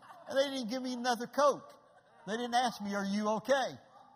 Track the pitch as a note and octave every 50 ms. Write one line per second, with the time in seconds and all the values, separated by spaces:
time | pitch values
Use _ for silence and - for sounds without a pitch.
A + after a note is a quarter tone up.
0 | - - - - - - B3 C4+ C#4 C#4 C4+ C4 A#3+ G3+ B3+ C4 B3+ B3+ B3+ A#3+
1 | A#3+ B3+ A#3+ G#3+ A#3+ A#3 - C4+ D4 C#4+ G#3 D3 - - - - - - _ -
2 | - _ - - - F#3 G#3+ A#3+ A#3+ A#3+ A#3+ B3 B3+ A3+ - - G3+ G3+ G3+ G3+
3 | G3 G3 G3 G#3+ G#3+ G#3+ A3 G#3 - A#3+ C#4 C4+ A#3+ F3+ C3+ A2 - - - -
4 | - - -